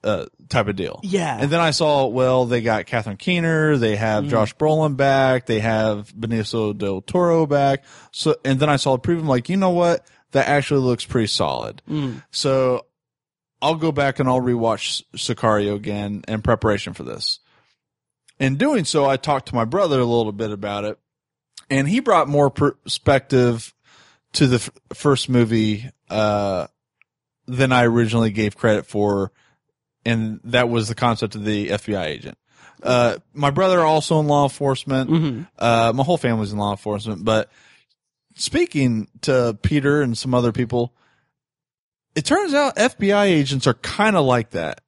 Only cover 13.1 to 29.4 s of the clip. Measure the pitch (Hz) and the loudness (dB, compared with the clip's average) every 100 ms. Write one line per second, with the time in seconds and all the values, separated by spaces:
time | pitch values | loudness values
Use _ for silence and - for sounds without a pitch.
13.1 | _ _ _ _ _ 139 165 160 143 139 | _ _ _ _ _ -2 0 -2 0 -2
14.1 | 131 131 127 123 120 113 104 - - - | 0 0 2 0 0 0 -2 -4 -8 -10
15.1 | - - 120 113 107 101 104 107 104 104 | -10 -8 0 2 2 0 -4 -6 -6 -6
16.1 | 104 - 110 107 113 110 104 - 101 62 | -8 -6 -4 0 0 2 0 -4 -12 -12
17.1 | 50 - - _ _ _ _ _ _ _ | -10 -8 -8 _ _ _ _ _ _ _
18.1 | _ _ _ 135 139 262 277 160 156 139 | _ _ _ -2 0 0 0 0 0 2
19.1 | 135 - 139 - 123 113 175 185 139 120 | 0 0 -2 -2 -2 -2 0 2 2 2
20.1 | 117 110 101 113 104 104 101 104 - _ | 2 0 -4 -6 -6 -6 -6 -6 -10 _
21.1 | _ _ _ _ - _ 135 139 226 254 | _ _ _ _ -20 _ -2 0 0 2
22.1 | 185 143 143 143 - 143 - - - - | 2 4 2 2 2 -2 -2 -10 -4 2
23.1 | 135 - 131 123 113 - _ _ _ _ | 2 2 2 2 0 -8 _ _ _ _
24.1 | _ _ - 139 123 - _ _ - 147 | _ _ 0 2 2 -2 _ _ -4 0
25.1 | 135 - 123 113 113 107 107 123 _ _ | 0 2 2 2 2 0 -2 -8 _ _
26.1 | 104 107 104 101 92 78 _ _ _ _ | -2 0 0 -2 -4 -6 _ _ _ _
27.1 | _ _ _ - 127 131 127 120 117 117 | _ _ _ -10 0 4 4 4 4 2
28.1 | 117 113 104 107 - 117 107 - 104 104 | 0 0 0 -4 0 2 2 0 -2 0
29.1 | 101 98 _ | 0 -2 _